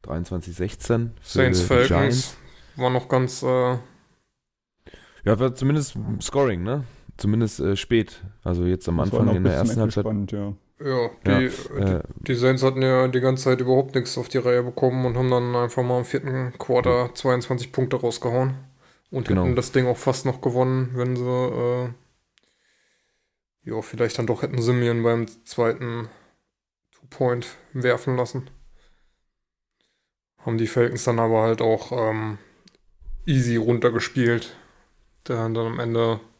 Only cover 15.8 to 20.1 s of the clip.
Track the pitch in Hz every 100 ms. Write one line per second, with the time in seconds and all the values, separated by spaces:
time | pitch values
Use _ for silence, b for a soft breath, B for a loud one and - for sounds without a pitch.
15.8 | 123 123 123 139 139 131 127 - - 123
16.8 | 123 123 123 - 135 123 117 127 - -
17.8 | 127 139 120 117 123 120 131 131 - b
18.8 | b b _ 135 113 95 90 123 123 135
19.8 | 123 120 -